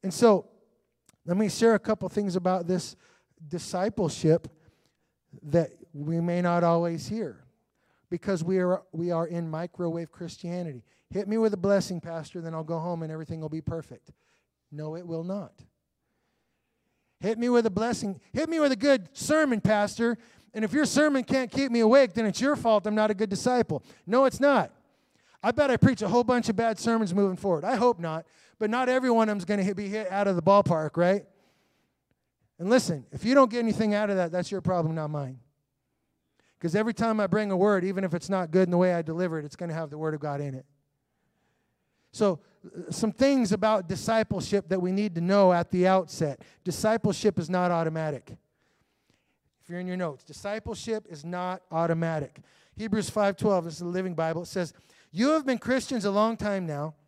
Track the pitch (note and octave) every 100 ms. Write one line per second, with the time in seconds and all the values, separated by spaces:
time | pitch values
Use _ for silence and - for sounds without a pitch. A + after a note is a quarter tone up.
0 | F#3+ - A#3 G3 - _ _ _ _ _
1 | _ _ - F3+ G#3+ - A3+ A3 - G#3+
2 | F#3 - G3+ E3+ F#3 F#3 E3+ F#3 - -
3 | _ _ _ _ D#3 F3 - F#3 G3+ G#3+
4 | F3+ - D#3 D#3+ - _ _ _ _ _
5 | _ _ _ C#3 D3+ E3 D3+ - - C#3+
6 | D3 E3 E3+ F3 F3 F3 E3+ E3+ E3+ E3
7 | - A3 F3 G#2+ _ _ _ _ _ _
8 | _ F3 - F#3 E3 F#3+ F3+ F3+ - D#3+
9 | F3 E3 E3 E3+ E3 D#3 F3 - F3 E3+
10 | E3 - E3+ - F3 F3 F3 B2+ - _
11 | _ F#3+ G3+ A3 A3 G3+ F#3 G3+ - F3+
12 | E3+ E3 D3+ F3+ E3 E3 D#3 E3 E3+ E3+
13 | D#3+ D#3 D#3 D#3+ D#3 D#3+ C#3+ E3 - B2
14 | _ - _ _ _ _ _ D3+ D#3 D#3+
15 | F3 E3 E3+ G3+ F3+ _ - _ _ _
16 | _ _ _ _ _ _ _ _ _ _
17 | _ _ F#3+ A3+ A#3+ B3 A3+ F#3 A3+ A#3+
18 | G#3 F3 _ A3+ D#4+ D#4+ D4 B3 C#4 C4
19 | F3 - D#3+ D4+ D4+ A3+ F#3+ G#3+ G#3 -
20 | A#3 A3+ - _ _ G#3+ G#3+ C4+ D4 -
21 | D4+ C#4 A#3+ C4+ B3 - C4+ A#3 A3 C4
22 | B3+ F3 A3 - C4 D4 A3+ G#3+ F#3+ G#3+
23 | G#3+ G3+ G#3+ F#3+ B3 B3 A3+ D3 - -
24 | - A#3 C4+ - C#4+ C4+ D3+ _ _ _
25 | _ _ _ _ G3+ B3 C#4+ A#3 - B3
26 | G3+ A#3+ A#3 B3 A3+ G#3 A#3 A3 A#3 A3+
27 | G#3+ F3+ G3+ F3+ G3 E3 F#3 B3 B3 A3+
28 | E3 D#3+ - _ _ _ G#3+ A#3+ B3+ B3+
29 | B3+ A#3 A3 G#3 F3 G#3 F#3+ G3 G3+ G#3
30 | G3+ F#3+ G3+ F3+ E3 G3+ G3 E3 D#3 -
31 | F3 G3+ - _ _ _ _ _ _ _
32 | _ _ _ _ _ _ F3 B3 - D#3
33 | A#2+ C#3 G#3+ C#4 C4 A#3+ A3+ G#3 A3 G#3
34 | G#3+ G3 F3 F3+ F3 G3 E3 F3+ D#3+ D#3+
35 | D3+ D3+ C3+ C3 _ _ _ _ _ _
36 | _ _ _ _ _ _ E3+ F3+ A3 -
37 | A3+ G#3+ G3 G3 G#3 F#3 G3+ G3 F#3 F#3+
38 | F#3+ E3 - G3 E3+ F3 F#3 F3 F3+ E3+
39 | E3 E3 F3+ D#3+ D3 - F3 D#3+ D#3+ D3+
40 | D#3 D3+ D3+ C#3+ C#3+ C3 - _ _ _
41 | _ _ _ _ _ _ _ _ _ _
42 | _ - G#3 D#3+ _ _ - - F3 -
43 | A3+ - C4+ C#4 A3+ G3+ G#3+ G#3+ E3+ F3+
44 | - A3+ A3 G3 D#3+ G3+ F3 F#3 F3+ F#3+
45 | G#3 E3+ E3+ G3 F#3+ F3 E3 F3+ F3+ F#3+
46 | D#3+ - D#3 C3 - _ - - G#3+ A3
47 | G#3 F#3 G#3+ - D#3+ F3+ F3+ E3+ D#3+ D#3+
48 | D#3 C#3 - - _ _ _ _ _ _
49 | _ _ _ _ _ _ _ F3 F3+ F#3
50 | F3 C3+ _ D3 G3+ G#3+ G#3+ G#3+ - G#3+
51 | - D#3 D#3 F3+ F3+ F#3 _ E3 E3 E3
52 | E3 D#3+ D3 - - _ _ - A3 G3+
53 | F#3+ - G3+ G3 G#3+ F#3+ E3+ D#3 F3 F3+
54 | F#3 E3 D#3+ E3 F3 F#3+ E3+ - _ _
55 | _ D#3+ B3+ D#4 C4+ B3 - B3+ - B3+
56 | G3+ G3 A3 A3+ G#3 G3 E3+ C#3+ D3+ D3+